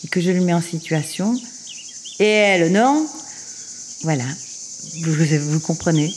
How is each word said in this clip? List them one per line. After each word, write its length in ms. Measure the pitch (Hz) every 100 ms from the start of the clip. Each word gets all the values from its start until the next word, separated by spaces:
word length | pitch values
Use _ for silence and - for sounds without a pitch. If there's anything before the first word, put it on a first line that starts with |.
et 40 | -
que 140 | -
je 100 | 175
le 100 | 180
mets 120 | 180
en 80 | 170
situation, 720 | 170 165 - 160 147 - 190 247 - - - - - - - -
et 60 |
elle, 460 | 214 214 208 185 165
non, 360 | 190 247 285 311 - - - - - - - - -
voilà, 240 | 156 151 123 160 - - - - - 160
vous, 120 | 160
vous, 360 | 151 160 151 147
vous 80 | 156
comprenez. 540 | 156 165 - 160 151